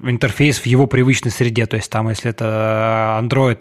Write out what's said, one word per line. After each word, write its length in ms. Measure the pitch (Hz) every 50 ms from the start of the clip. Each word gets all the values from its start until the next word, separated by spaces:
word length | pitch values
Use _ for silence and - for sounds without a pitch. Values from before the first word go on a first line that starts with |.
| -
интерфейс 560 | 127 120 117 - 117 - - 143 151 127 -
в 60 | -
его 220 | 120 127 127 139
привычной 440 | 123 - 123 127 131 131 - - 120
среде. 340 | - - 127 120 113 117 113
То 100 | - -
есть 120 | 110 - -
там, 200 | - 110 110 110
если 220 | 110 - - 120
это 880 | 107 - 113 110 110 110 110 110 110 110 110 113 113 110 110 110 110 110
Android, 340 | 117 120 127 131 135 127 113 -